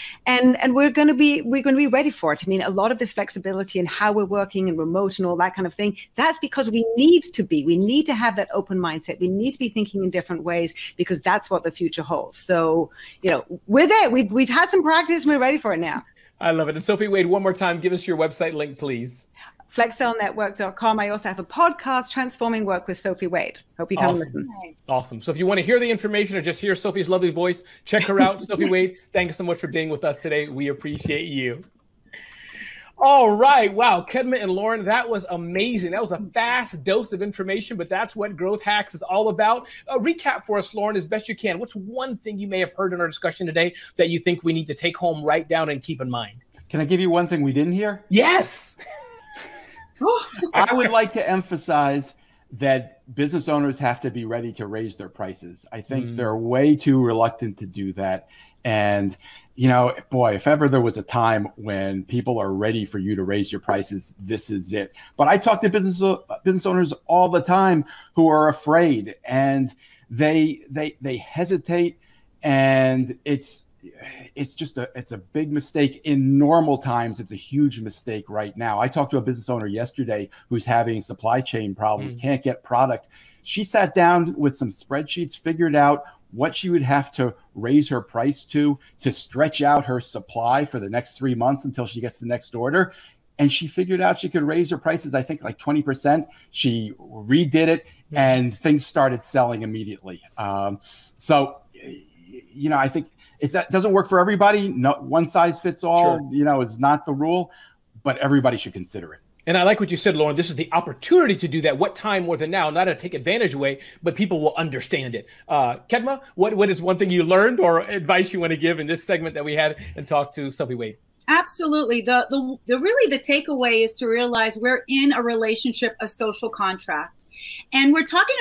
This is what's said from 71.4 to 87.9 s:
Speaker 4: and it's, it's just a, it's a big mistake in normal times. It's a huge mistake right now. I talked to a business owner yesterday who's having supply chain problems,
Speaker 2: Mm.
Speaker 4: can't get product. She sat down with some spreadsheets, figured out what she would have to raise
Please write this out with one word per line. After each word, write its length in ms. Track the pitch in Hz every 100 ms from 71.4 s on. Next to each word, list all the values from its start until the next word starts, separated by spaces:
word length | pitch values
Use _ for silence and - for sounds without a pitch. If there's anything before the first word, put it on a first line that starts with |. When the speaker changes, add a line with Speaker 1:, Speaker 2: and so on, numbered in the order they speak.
| 175 180 - 175 175 - _ _ _ _
Speaker 4:
and 760 | 151 135 135 135 131 131 127 117
it's, 420 | 147 139 - - - _ 92 - - - -
it's 200 | - 135
just 240 | - 143 -
a, 100 | 123
it's 180 | 127 -
a 60 | 110
big 340 | 90 151 151
mistake 480 | 147 139 156 139 -
in 340 | 156 139 135 139
normal 400 | 147 165 156 139
times. 420 | 135 120 117 104
It's 120 | 101
a 40 | 104
huge 440 | - 139 143 113
mistake 440 | 110 - - 107 -
right 260 | 104 104 98
now. 240 | 117 104
I 80 | 127
talked 220 | 156 139
to 80 | 135
a 20 |
business 300 | 117 120 110
owner 160 | 120 107
yesterday 640 | 104 123 - 117 107 98 - -
who's 160 | 120
having 380 | 127 117 117 113
supply 400 | - 98 110 123
chain 320 | 127 113 107
problems, 420 | 98 107 104 101 120
Speaker 2:
Mm. 40 |
Speaker 4:
can't 200 | 127 135
get 200 | 135 120
product. 460 | - 123 131 117 - _ _ _
She 200 | - 202
sat 320 | 202 220 180
down 400 | 190 170 175 170 147
with 180 | 147 135
some 140 | 120
spreadsheets, 680 | - - 139 151 - 156 -
figured 380 | 165 165 165 147
out 280 | 143 147 - - _
what 240 | 107 156 -
she 140 | 185
would 120 | 175
have 300 | 131 143 135
to 200 | - 123 - _
raise 320 | - 117 147 143